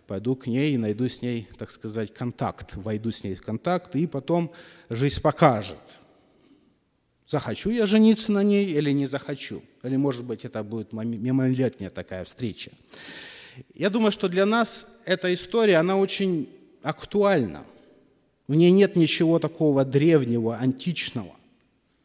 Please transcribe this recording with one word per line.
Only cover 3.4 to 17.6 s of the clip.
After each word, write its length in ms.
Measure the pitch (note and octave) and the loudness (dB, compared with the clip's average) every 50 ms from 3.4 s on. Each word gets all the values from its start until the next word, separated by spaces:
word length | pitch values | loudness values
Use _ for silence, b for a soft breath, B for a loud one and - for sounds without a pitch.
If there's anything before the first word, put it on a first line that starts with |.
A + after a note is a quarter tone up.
контакт, 540 | - - A2 A#2 - F3 F3+ F3 F3 - - | -8 -8 -8 -6 -4 -2 -2 -2 -4 -6 -4
и 120 | C3+ E3+ E3 | -4 -4 -4
потом 440 | - C#3 B2+ - E3+ F3 E3+ D3+ B B B B B B B B | -4 -8 -4 -2 0 0 0 -4 B B B B B B B B
жизнь 320 | A#2+ A2+ C#3 C#3 - - | -4 -2 -2 -2 -2 0
покажет, 560 | - D3+ - - E3 D3 A#2 G#2 G#2+ G2+ D2+ - - - - - _ _ _ _ _ _ _ _ _ _ - _ _ _ _ _ _ _ _ _ _ _ _ _ _ - | -2 -2 2 6 4 4 4 4 -4 -8 -12 -16 -18 -20 -20 -20 _ _ _ _ _ _ _ _ _ _ -20 _ _ _ _ _ _ _ _ _ _ _ _ _ _ -6
захочу 440 | - C#3 - A#2+ A2 - - G3 | -6 -4 -4 -4 -8 -6 -4 -4
я 140 | A#3 A#3+ G#3+ | -2 0 0
жениться 460 | F#3+ G#3+ A3 A3 A3 A3 A3 - - | 4 6 6 8 6 6 4 2 0
на 120 | G#3 G3+ G3+ | 0 2 2
ней 220 | G#3 G3+ G3+ G3+ | 4 4 2 2
или 260 | F#3+ D#3 D3 D3+ C#3+ | 2 0 0 0 2
не 140 | C#3 C#3+ C#3 | 0 0 0
захочу. 560 | B2+ C3+ C3+ - - D3 - - - G#2+ E2+ - _ _ _ | -2 -4 -8 -8 -8 -10 -10 -8 -10 -10 -12 -14 _ _ _
Или, 140 | - B2+ C3+ | -8 -4 -2
может 300 | C3 C#3 C#3 B2+ A#2+ B2 | 0 0 0 -2 -4 -6
быть, 200 | A#2+ A2+ - - | -8 -10 -10 -10
это 180 | B2 - A2 G#2+ | -10 -10 -8 -8
будет 300 | G2+ A#2 A2+ G#2 - - | -6 -8 -8 -8 -8 -10
мом-, 240 | G#2+ A2 A#2 A#2 G#2 | -8 -6 -6 -6 -4
мимолетняя 720 | A2+ B2+ C3 C3+ C3 B2+ B2+ B2+ C3 A2+ - - G2 F#2 | -2 0 0 2 2 2 2 2 0 -2 -2 -4 -12 -10
такая 340 | - F#2 F2+ - F#2+ F#2 F2 | -10 -10 -12 -10 -10 -12 -10
встреча. 480 | - - - B2+ G#2+ F2 - - - - _ _ B B B B B B B B B B B B B B C3 B _ _ | -12 -12 -8 -8 -8 -8 -10 -14 -16 -16 _ _ B B B B B B B B B B B B B B -20 B _ _
Я 160 | - D#3 G3 | -4 -2 -2
думаю, 220 | F#3+ A#3+ A3 G#3 | 0 2 2 2
что 180 | F#3+ - - F#3 | 0 0 -2 -2
для 160 | F3 F#3 G3 | 0 2 2
нас 560 | G#3 A3 A#3 A3+ - - - - - - - - | 2 2 2 0 0 -2 -4 -6 -8 -14 -14 -2
эта 280 | - F#3 F3+ - F3+ F3+ | -2 -2 -2 0 -2 -2
история, 440 | F3 - - - A#3 A3+ G#3 F3 D#3+ | -4 -4 -4 0 2 4 6 6 4
она 200 | E3 F#3 F#3+ G3 | 4 4 2 0
очень 520 | G3 F#3+ - - G3 F#3+ F3 D#3 C3 - - - - _ _ _ | 0 0 0 -2 -2 0 0 -2 -4 -6 -12 -20 -20 _ _ _
актуальна. 840 | - C#3+ C#3+ - - - - G#3 G3+ G3+ G3 D3+ A#2+ F#2 C#2+ C#2+ | -8 -8 -8 -8 -10 -4 0 2 4 4 4 2 2 -2 -4 -10